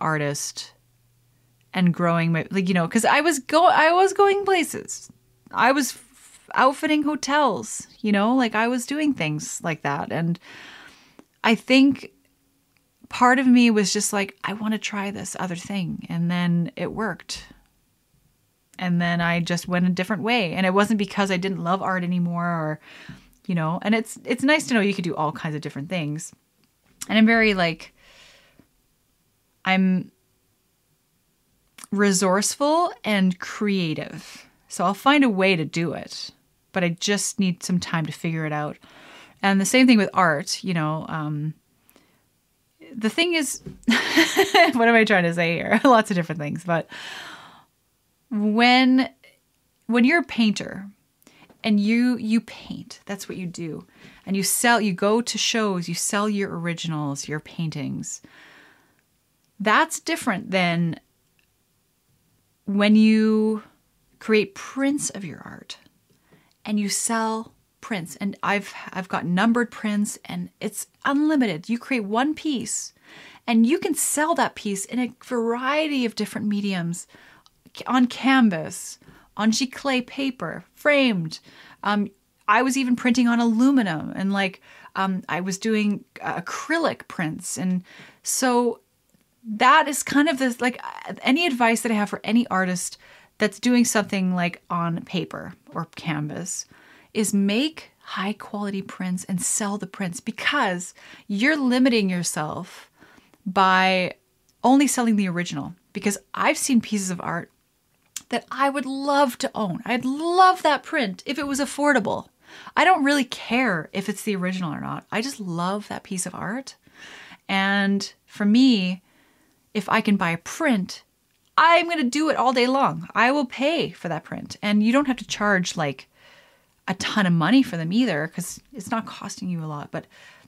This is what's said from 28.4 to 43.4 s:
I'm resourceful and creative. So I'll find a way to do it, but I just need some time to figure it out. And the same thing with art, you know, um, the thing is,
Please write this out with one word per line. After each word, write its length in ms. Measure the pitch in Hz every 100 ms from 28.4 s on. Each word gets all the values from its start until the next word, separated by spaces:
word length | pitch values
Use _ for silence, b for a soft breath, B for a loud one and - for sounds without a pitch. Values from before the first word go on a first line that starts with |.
| b b _ _ _ _ _ _ _ _ _ _ -
I'm 460 | 185 190 185 - _ _ _ _ _ _ _ _ _ _ _ _ _ _ _ _ - -
resourceful 1000 | 196 202 185 190 190 202 - 285 320 349 440
and 360 | - 208 190 180
creative. 1080 | - - 208 196 165 151 - 156 - - - _ -
So 160 | -
I'll 100 | 180 202
find 280 | 262 294
a 60 | 269
way 260 | 190 190 180
to 100 | 156
do 280 | 170 165
it, 380 | 95 85 - - - _ _ _
but 120 | 190
I 60 | 175
just 500 | 170 - 202 - -
need 220 | 185 175
some 180 | - 180
time 260 | - 165 156
to 40 |
figure 340 | - 170 160 156
it 80 |
out. 240 | 151 147 143 B B B B B B
And 180 | 196 196
the 40 | 190
same 200 | 254 262
thing 120 | 226
with 120 | 190
art, 500 | - 180 147 185 -
you 100 | 190
know, 320 | 170 156 156 -
um, 440 | 160 151 151 156 - _ _ b b b b b _ _ _ _ _ 320 262
the 140 | 220
thing 260 | 269 339
is, 260 | 330